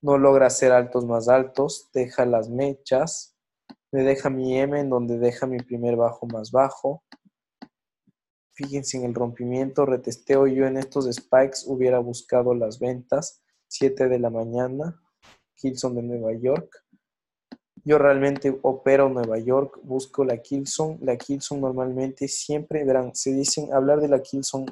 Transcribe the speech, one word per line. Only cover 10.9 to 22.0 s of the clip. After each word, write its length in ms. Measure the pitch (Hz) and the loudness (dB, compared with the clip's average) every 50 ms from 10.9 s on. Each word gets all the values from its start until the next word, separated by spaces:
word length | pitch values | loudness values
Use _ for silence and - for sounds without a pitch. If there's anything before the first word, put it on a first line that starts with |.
| - 147 131 | -4 -4 -2
spikes 640 | 123 117 - - _ - 131 135 135 135 - - 131 | -2 -4 -6 -2 _ 4 4 4 2 0 -6 -8 -6
hubiera 320 | 135 127 127 127 127 123 | -2 0 2 2 2 2
buscado 560 | 120 123 120 120 - - 127 123 120 123 123 | 0 -4 -8 -12 -6 -2 0 2 2 2 0
las 240 | 120 113 107 110 - | 0 -2 -4 -4 -4
ventas. 640 | 127 123 127 123 123 _ - 143 165 - - _ _ _ _ _ _ _ | -6 -6 -6 -6 -6 _ -4 -4 -4 -6 -12 _ _ _ _ _ _ _
Siete 420 | - - 139 135 135 - 131 127 | -4 -2 0 0 2 0 0 2
de 80 | 127 120 | 2 0
la 140 | 120 117 | 0 -2
mañana. 680 | 113 113 113 117 117 123 127 127 131 139 151 175 165 - _ _ _ _ _ - _ _ _ _ _ | -2 -4 -6 -4 -4 -4 -4 -4 -6 -6 -8 -8 -10 -12 _ _ _ _ _ -20 _ _ _ _ _
Kilson 400 | _ - 131 131 - - 127 123 | _ -6 -6 -6 -4 -6 -6 -6
de 80 | 120 | -6
Nueva 320 | 117 120 120 117 113 110 113 | -6 -6 -6 -6 -4 -4 -4
York. 500 | 113 120 127 143 165 160 - - - _ _ _ _ _ _ _ _ _ _ _ _ _ _ - - _ _ _ - - | -2 0 0 0 -2 -4 -8 -16 -20 _ _ _ _ _ _ _ _ _ _ _ _ _ _ -20 -20 _ _ _ -10 0
Yo 140 | 147 151 147 | 2 4 6
realmente 600 | 139 143 139 135 135 143 139 139 - 139 131 - | 6 6 6 4 2 0 0 0 -2 -2 -2 0
opero 480 | - 135 131 135 - 135 135 139 139 135 | 0 -2 -2 0 2 4 4 6 6 4
Nueva 300 | 131 123 117 113 110 113 | 2 0 -2 -2 -4 -4
York, 400 | 113 123 127 135 143 139 - - | -2 0 0 0 0 -2 -6 -14
busco 420 | - 135 131 131 131 - - - 139 | -10 -8 -6 -6 -6 -4 -4 -2 -2
la 140 | 131 120 117 | 0 -2 -4
Kilson. 640 | - - 139 139 139 135 - - 156 160 160 - | -6 -6 -6 -6 -6 -6 -4 -4 -4 -4 -6 -6
La 160 | 131 131 120 120 | -4 -4 -4 -4
Kilson 420 | - - 143 139 - - 147 139 | -4 -6 -8 -8 -6 -8 -6 -4
normalmente 680 | 135 131 127 127 127 131 127 131 | -4 -4 -4 -4 -4 -4 -4 -4